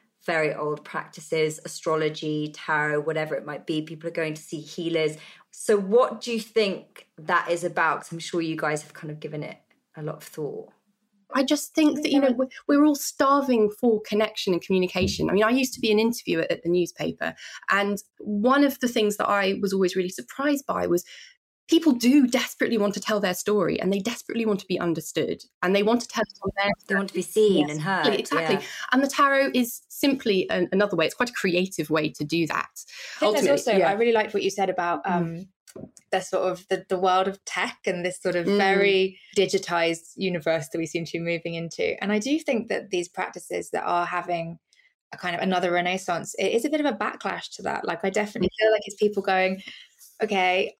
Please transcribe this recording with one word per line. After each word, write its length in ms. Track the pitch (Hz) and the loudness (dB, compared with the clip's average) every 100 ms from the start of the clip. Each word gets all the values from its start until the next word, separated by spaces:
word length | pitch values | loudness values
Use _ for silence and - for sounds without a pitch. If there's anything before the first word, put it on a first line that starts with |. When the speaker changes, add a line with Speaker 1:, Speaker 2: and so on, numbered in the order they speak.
| _ _ - | _ _ -2
Speaker 1:
very 260 | 165 151 | 0 0
old 300 | - 151 147 | 0 -4 -4
practices, 760 | - 156 - - - 160 156 156 - | -6 -10 -10 -16 -4 0 0 -2 -12
astrology, 880 | - 170 156 156 151 156 151 151 | -8 -2 0 0 -2 -4 -4 -4
tarot, 500 | - - 151 151 147 | -8 -2 0 2 0
whatever 340 | 151 156 156 135 | -2 -4 -4 -6
it 100 | 143 | -8
might 220 | 143 - | -10 -6
be. 120 | 156 | -4
People 240 | 156 156 165 | -6 -10 -8
are 60 | |
going 200 | 165 160 | -4 -4
to 80 | 156 | -6
see 180 | - 151 | -10 -12
healers. 580 | - - 165 165 156 156 - - _ | -10 -8 -2 0 0 -2 -14 -20 _
So 260 | - - 208 | -6 0 2
what 420 | 190 233 247 226 | 4 4 4 -2
do 100 | 240 | -6
you 60 | 226 | -6
think 680 | - 220 196 156 - - - - | -2 0 0 -2 -12 -20 -20 -10
that 300 | 156 170 160 | 0 0 2
is 120 | 170 | -2
about? 380 | 170 165 160 - | -2 0 0 0
'Cause 100 | - | -6
I'm 60 | 165 | -12
sure 220 | - 175 | -6 -4
you 140 | 165 160 | -2 -2
guys 260 | 156 151 | -2 -4
have 120 | - - | -6 -14
kind 160 | 151 | -14
of 80 | 151 | -12
given 240 | 147 151 | -10 -8
it 140 | 139 - _ _ _ 156 | -10 -12 _ _ _ -10
a 60 | |
lot 140 | 151 156 | -10 -10
of 80 | |
thought. 460 | - 156 143 - - _ _ _ _ _ _ 262 | -12 -8 -8 -8 -14 _ _ _ _ _ _ -2
Speaker 2:
I 80 | |
just 320 | 269 294 - 320 | 0 0 0 2
think 260 | 302 294 | 4 2
that, 100 | 302 | 2
you 80 | 285 | 4
know, 100 | 269 | 4
Speaker 3:
Yeah. 60 | 240 | 2
Speaker 2:
we're, 100 | 262 - - | -2 -4 2
we're 180 | 285 302 | 6 6
all 100 | 277 | 4
starving 760 | - - 277 285 262 233 208 | -4 0 4 4 4 4 2
for 320 | - 240 214 | 2 2 2
connection 520 | - 208 214 - 196 | 0 0 0 -2 -2
and 80 | 170 | 0
communication. 640 | - 185 180 185 190 156 160 | 2 2 2 0 0 0 0
I 40 | |
mean, 100 | 190 | 2
I 60 | 214 | 4
used 220 | 262 254 - | 2 0 0
to 40 | |
be 120 | 220 | 2
an 80 | 214 | 4
interviewer 480 | 233 240 - 165 - | 2 0 -2 -2 -2
at 140 | 170 | -2
the 60 | 170 | 0
newspaper, 640 | 180 170 - 160 165 165 - - - - | 0 0 -4 -6 -4 -8 -8 -16 -12 -2
and 320 | 196 202 202 - - | 0 0 -4 -8 -12
one 440 | 208 208 240 277 | -6 0 4 4
of 160 | 277 - | 4 2
the 80 | 240 | -2
things 300 | 240 208 202 | 0 0 0
that 100 | - | 0
I 300 | 202 196 196 | 2 0 0
was 120 | 196 | -2
always 220 | 190 180 185 | 0 0 0
really 140 | 185 | -4
surprised 560 | - - - 294 277 - | -8 -12 -4 -2 -2 -2
by 220 | 180 180 | -2 0
was 160 | 175 - - - _ _ _ - | 0 -2 -16 -20 _ _ _ 2
people 260 | 330 330 | 4 4
do 340 | 240 240 294 247 | 4 6 6 6
desperately 500 | 247 - - - 220 | 2 -2 -2 0 2
want 160 | 202 | 2
to 60 | 202 | 0
tell 200 | - 208 | -2 0
their 140 | 190 | 0
story, 480 | 185 208 208 160 - | 0 0 2 2 0
and 100 | 185 | 0
they 60 | 202 | 0
desperately 480 | 240 240 - 233 220 | -2 -6 -6 -2 0
want 140 | 190 | 0
to 80 | - | -2
be 120 | 180 | -2
understood, 640 | 170 160 - 160 120 85 - _ | 0 -2 -4 -2 -2 -4 -10 _
and 120 | 180 196 | 2 2
they 60 | |
want 180 | 208 247 | 4 0
to 60 | - | 0
tell 140 | 240 | -4
it 160 | 208 - | -4 -6
on 80 | 190 196 | -6 -2
their 140 | 202 - - | -2 -2 -2
Speaker 1:
They 80 | 196 | -4
want 120 | 196 | -2
to 60 | 185 | -4
be 80 | |
seen 440 | 180 214 214 170 147 | -2 4 6 4 2
Speaker 2:
Yes, 40 | |
Speaker 1:
and 100 | 151 | -2
heard, 320 | 175 185 156 208 | -2 0 2 0
Speaker 2:
exactly. 380 | - 165 165 190 | -2 -2 0 -2
Speaker 1:
yeah. 40 | - - - | -4 -12 0
Speaker 2:
And 120 | 269 | 2
the 40 | 277 | 2
tarot 420 | - 277 269 269 247 | 4 4 4 2 0
is 260 | 240 - - | -2 -6 -14
simply 580 | - 277 269 226 185 - | -2 0 2 2 0 2
an, 180 | 185 - | 0 2
another 240 | 190 202 165 | 2 2 2
way. 120 | 156 | 0
It's 80 | - | 0
quite 160 | 240 | -4
a 20 | |
creative 560 | - 190 175 190 - 151 | -2 0 0 0 -4 0
way 200 | 156 156 | 0 0
to 140 | - | -4
do 220 | 147 170 151 | -2 0 0
that. 220 | 85 - - | -2 -6 -14
Speaker 3:
I 440 | - - - - | -18 -16 -16 0
think 0 | |
there's 40 | 403 294 - | 2 4 4
Speaker 2:
Ultimately, 20 | |
Speaker 3:
also, 200 | 285 247 196 | 2 2 4
Speaker 2:
yeah. 120 | 175 | 4
Speaker 3:
I 40 | |
really 180 | 208 233 | 4 4
liked 240 | 226 208 202 | 4 2 -2
what 80 | |
you 80 | 196 | -2
said 180 | 202 185 | 0 0
about, 340 | 180 175 - 196 | 0 -2 -2 -2
Speaker 2:
Mm. 60 | |
Speaker 3:
um, 360 | 175 165 170 196 _ - - - - _ | 0 -2 -6 -14 _ -20 -18 -18 -20 _
the 100 | 190 | -4
sort 280 | - 190 185 | -2 -2 -2
of 160 | 180 - | -4 -4
the, 160 | 185 - | -4 -2
the 100 | 185 | 0
world 280 | 185 185 190 | 2 4 2
of 160 | 190 - | -4 -8
tech 340 | 180 240 - 196 | -4 -4 -4 -4
and 180 | 175 180 | -4 -4
this 160 | - | -4
sort 140 | 185 175 | -2 0
of 100 | 175 | 2
Speaker 2:
Mm. 120 | 202 | 2
Speaker 3:
very 640 | 196 196 202 190 190 - - 196 | 4 4 4 4 2 -4 -2 0
digitized 800 | 185 196 185 170 170 165 - - | 2 0 0 0 0 -2 -8 -6
universe 540 | 190 175 165 160 151 | -4 -2 0 0 -2
that 80 | 165 | -6
we 80 | 160 | -4
seem 180 | 170 | -6
to 100 | 160 | -6
be 60 | 170 | -6
moving 360 | 170 165 170 165 | -4 -4 -4 -8
into. 460 | 165 - 175 - | -8 -4 -2 -2
And 120 | 196 | -2
I 60 | 214 | 0
do 200 | 254 311 | 0 -2
think 300 | - 226 - | 0 -2 -2
that 220 | 185 196 | -4 -2
these 180 | 180 170 | -4 -4
practices 640 | 185 180 180 - 180 - | -6 -8 -8 -8 -8 -6
that 120 | 175 | -6
are 220 | - 175 170 | -2 -2 -2
having 540 | 175 180 170 165 165 _ _ _ _ _ | -4 -4 -6 -6 -14 _ _ _ _ _
a 60 | - | -10
kind 180 | 180 170 | -6 -2
of 60 | |
another 300 | 190 180 180 | 0 2 2
renaissance, 640 | 175 180 185 - 165 160 - | 2 0 -2 -2 -4 -6 -2
it 140 | 190 | 0
is 100 | 233 | 0
a 60 | 294 | 0
bit 100 | 302 | 0
of 60 | 294 | 0
a 80 | |
backlash 600 | 208 214 - 196 180 - - | -2 -4 -4 -6 -6 -10 -8
to 80 | |
that. 220 | 185 - - | -6 -4 -4
Like, 200 | 165 196 | -4 -2
I 40 | |
definitely 400 | 208 208 - 185 | -2 -2 -2 -4
Speaker 2:
Mm. 100 | - | 2
Speaker 3:
feel 100 | 220 | 2
like 100 | 214 214 | 2 0
it's 100 | - | 0
people 280 | 208 202 | 0 2
going, 380 | 202 190 185 190 - - - _ - - | 0 2 2 -2 -10 -20 -20 _ -20 -6
"Okay, 520 | 214 196 185 185 - | -2 2 2 2 -2